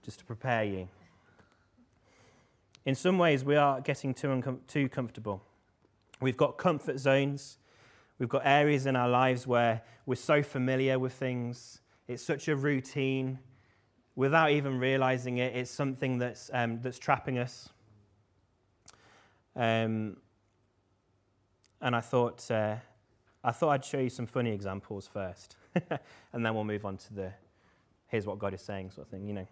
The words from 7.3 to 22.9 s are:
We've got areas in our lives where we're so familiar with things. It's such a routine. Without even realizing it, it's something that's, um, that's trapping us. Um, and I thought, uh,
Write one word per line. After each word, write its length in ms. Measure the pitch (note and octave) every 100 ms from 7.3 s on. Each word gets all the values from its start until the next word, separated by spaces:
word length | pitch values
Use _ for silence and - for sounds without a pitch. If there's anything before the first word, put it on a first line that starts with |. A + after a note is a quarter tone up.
| C#3+ - - _ _ - - _ _
We've 120 | A#2+
got 160 | C3+ C#3
areas 400 | C#3+ D3 D3 C3+
in 100 | C3
our 140 | B2
lives 360 | B2 C3 B2+ B2+
where 360 | A#2+ A#2 A2 - - -
we're 80 |
so 280 | A#2+ - D3
familiar 560 | D3 C#3 B2+ C3 C3+ C3
with 140 | B2+
things. 720 | - C3 B2 A#2+ B2 - - _ _ -
It's 140 | C3+
such 260 | - C#3+ -
a 80 | C#3+
routine. 840 | C#3+ C#3 C3 D3 C3+ C3+ C3 C3 - - _ _ _ _ _ -
Without 340 | C3+ D#3+ D#3
even 280 | D3 C#3 B2+
realizing 580 | C3 C3+ C3 C3 B2 B2
it, 180 | B2
it's 160 | A#2+ B2
something 460 | - C#3 C3 C3+ B2
that's, 340 | B2 A2 -
um, 260 | B2+ A#2 A#2
that's 180 | B2 B2
trapping 380 | - C3+ - B2+
us. 320 | B2 - - _ _ - _ _ _ _ _ _ _ _ - _ _ - _ _ _
Um, 640 | - A#2 A2+ A2+ A2 G#2+ - _ _ _ _ _ _ _ _ _ _ _ _ _ _ _ _
and 120 | B2+
I 60 | A#2+
thought, 500 | A2+ B2+ A#2+ - -
uh, 260 | A2+ G#2+ G#2+ -